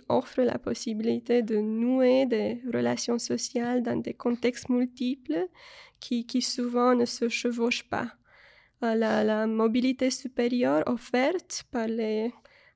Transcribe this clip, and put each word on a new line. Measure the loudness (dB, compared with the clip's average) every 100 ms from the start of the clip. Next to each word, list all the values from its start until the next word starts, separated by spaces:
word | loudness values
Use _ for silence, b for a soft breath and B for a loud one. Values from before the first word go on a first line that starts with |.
| 0
offrent | -2 0 0
la | 0 0
possibilité | -4 -6 -4 -4 -2 -2 2 2
de | 2 0
nouer | 0 0 2 4 6 6 4
des | 2 0 -4 -4
relations | 0 0 0 -2 -2
sociales | -2 -4 -2 -4 -2 0
dans | 0 -2
des | -4 -4
contextes | -2 0 0 -2 -2
multiples | 0 0 -2 -4 -4 -4 -4 -4 B B B B _
qui, | -6 -4 -2
qui | -2
souvent | -2 -2 -2 2 4 4
ne | 2
se | -2 -2
chevauchent | -2 -2 0 0 -2 -4
pas. | -6 -6 -10 b b b b b _
Euh, | -2 0
la, | 2 2
la | 2 2 0
mobilité | 2 2 2 2 2 0
supérieure | -2 -4 -2 0 2 2 2 0
offerte | -2 -2 0 2 0 -4 -10 -8
par | -4 -2
les | -2 -2 -2 -2 b b b b